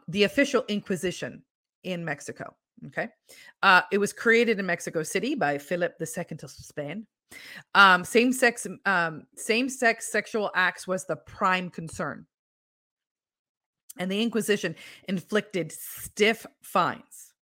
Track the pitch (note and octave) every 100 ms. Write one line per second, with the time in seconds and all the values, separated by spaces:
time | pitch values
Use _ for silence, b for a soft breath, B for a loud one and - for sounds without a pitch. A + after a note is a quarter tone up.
0 | - F3+ G3 - C#4 B3 - G#3 - F#3+
1 | F#3 - C3+ - _ _ _ _ - F3
2 | E3 C#3+ - - - - _ - D3 -
3 | G#3 _ _ b b b G3 F3+ - G3+
4 | G3+ - A#3 A3+ A#3 G3+ F#3+ E3+ - E3
5 | D#3 G3 A3+ D4 D3 C#3+ - F3 F3 -
6 | D#3+ - E3+ D#3 D3 - - - C#3+ F#3
7 | A3 _ _ B B B B F#3+ G3 F3+
8 | E3+ A3+ B3 B3+ A#3+ A#3 F#3+ F3+ G3 F#3
9 | E3 D#3 - - - A3+ B3+ - A#3 A3
10 | - G#3+ G#3 A3+ G3 - F#3 - - F#3
11 | - D#3 - - G3 F#3 F3+ - E3 -
12 | D#3 A#2 - _ _ _ _ _ _ _
13 | _ _ _ _ _ _ _ _ _ -
14 | F#3 G3 A#3 A3 - G3+ F3+ D#3+ B B
15 | - F#3+ - G#3+ G#3 F#3 D#3+ - - -
16 | - - G#3 A3 - _ - F#3+ D#3+ -
17 | - - - _